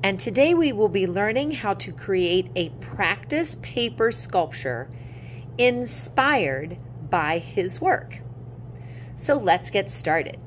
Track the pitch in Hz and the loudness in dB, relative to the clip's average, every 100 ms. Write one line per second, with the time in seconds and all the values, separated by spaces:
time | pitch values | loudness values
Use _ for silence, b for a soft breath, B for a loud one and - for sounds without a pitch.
0 | 196 190 - 208 294 339 311 214 214 190 | 0 0 -2 4 6 6 4 4 4 4
1 | 185 180 208 226 294 294 214 196 - - | 2 2 2 2 0 -2 -2 -2 -4 -10
2 | - 190 175 180 180 - 165 - - - | 0 2 4 2 2 -2 -4 -6 -12 0
3 | 180 202 - 294 330 - - - 233 233 | 0 0 -2 -2 -2 -6 -8 -2 -4 2
4 | 226 226 - 190 160 - 135 120 131 B | 0 0 -2 0 0 -2 -4 -4 -6 B
5 | B B B B B - 247 247 247 - | B B B B B 2 4 4 -4 -8
6 | - - 269 285 160 135 156 170 - - | -4 2 4 4 2 -2 -6 -10 -12 -12
7 | - 180 151 165 160 - 185 - 370 330 | -2 0 2 0 -2 -2 -2 0 2 2
8 | - - - - - - - B B B | 0 -14 -14 -14 -14 -14 -14 B B B
9 | B B - 285 202 175 - 208 196 - | B B 2 2 6 4 4 0 0 -4
10 | - 160 139 - | 2 2 0 -8